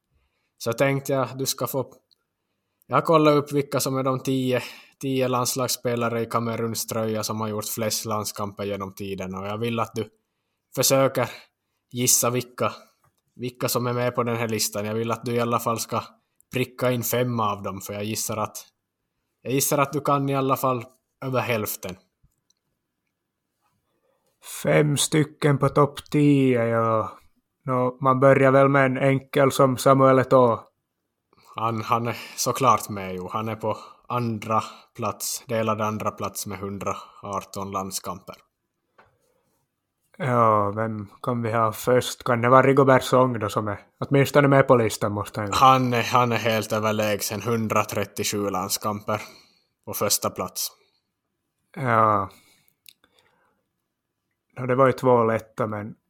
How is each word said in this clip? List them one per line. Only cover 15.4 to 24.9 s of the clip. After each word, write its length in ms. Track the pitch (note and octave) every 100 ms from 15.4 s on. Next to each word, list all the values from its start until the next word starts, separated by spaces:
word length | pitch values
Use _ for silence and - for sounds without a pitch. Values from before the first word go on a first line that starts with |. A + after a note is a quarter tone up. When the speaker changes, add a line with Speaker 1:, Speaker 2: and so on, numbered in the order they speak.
| A#2 A#2
Speaker 1:
fall 200 | A#2 A2+
ska 220 | - A2 - _ _ _ _
pricka 380 | B2 B2+ - B2+
in 120 | B2
fem 360 | A2 A#2+ B2+ A#2
av 240 | G#2 G2+
dem, 180 | G2 F#2+
för 120 | -
jag 100 | G#2
gissar 340 | G#2 A2 - G#2+
att, 200 | G#2 - - _ _ _ _ _ _ _
jag 120 | A2+
gissar 240 | C3+ - C#3+
att 160 | C#3
du 80 | D3+
kan 280 | D3 C#3+ C#3
i 60 | C#3
alla 220 | C3+ C3
fall 280 | C3 B2 A2+ _ _ - C3
över 140 | B2+
hälften. 560 | G#2+ A2+ G#2 - F#2+ F2 _ _ _ _ _ _ _ _ _ _ _ _ _ _ _ _ _ _ _ _ _ _ _ _ - -
Speaker 2:
Fem 340 | - D#3 D3